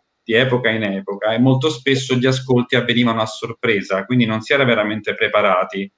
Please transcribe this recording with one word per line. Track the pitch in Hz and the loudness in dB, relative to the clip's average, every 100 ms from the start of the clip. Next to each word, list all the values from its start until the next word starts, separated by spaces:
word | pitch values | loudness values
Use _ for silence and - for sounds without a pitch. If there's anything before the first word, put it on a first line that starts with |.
| _ _ | _ _
di | - | 0
epoca | 113 131 123 113 | 2 2 2 0
in | 113 | -2
epoca | 104 98 98 101 107 | -2 -4 -8 -4 -2
e | 113 | 2
molto | 131 131 156 | 4 4 0
spesso | - 139 135 - | -2 -2 -2 0
gli | 123 131 | 0 0
ascolti | 131 131 123 123 127 | 0 0 0 2 0
avvenivano | 117 117 120 113 | 0 2 2 0
a | 110 | -4
sorpresa, | - 113 - 117 101 95 95 98 | -6 -10 -4 -2 0 -2 -4 0
quindi | 123 113 | 0 2
non | 110 | -2
si | 107 | 0
era | 139 | 0
veramente | 127 107 104 110 107 98 | 2 2 0 -2 -6 -2
preparati, | 104 107 101 92 95 98 98 | 0 2 2 2 0 -6 -8